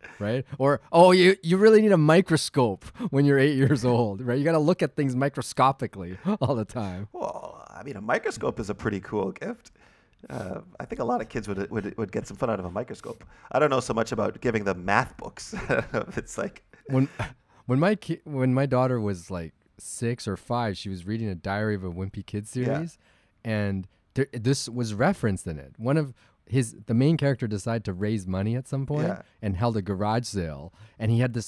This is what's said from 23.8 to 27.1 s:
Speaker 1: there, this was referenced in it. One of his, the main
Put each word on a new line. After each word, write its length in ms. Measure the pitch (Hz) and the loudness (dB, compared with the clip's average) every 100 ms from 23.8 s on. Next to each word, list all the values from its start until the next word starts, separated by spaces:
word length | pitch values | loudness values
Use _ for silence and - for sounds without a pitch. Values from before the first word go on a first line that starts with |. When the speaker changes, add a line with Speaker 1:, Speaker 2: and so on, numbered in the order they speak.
| 92 _ _ | -6 _ _
Speaker 1:
there, 140 | - 139 | -4 -4
this 380 | 123 110 139 - | -2 0 0 -2
was 240 | 120 113 | -6 -4
referenced 520 | 104 151 190 113 92 - | 0 0 2 0 -2 -6
in 120 | 76 | -10
it. 140 | 67 - | -12 -6
One 200 | 117 156 | 0 0
of 160 | 139 - _ _ - | -2 -8 _ _ -4
his, 300 | 131 113 - 104 | -2 -2 -4 0
the 60 | |
main 220 | 117 139 | 2 4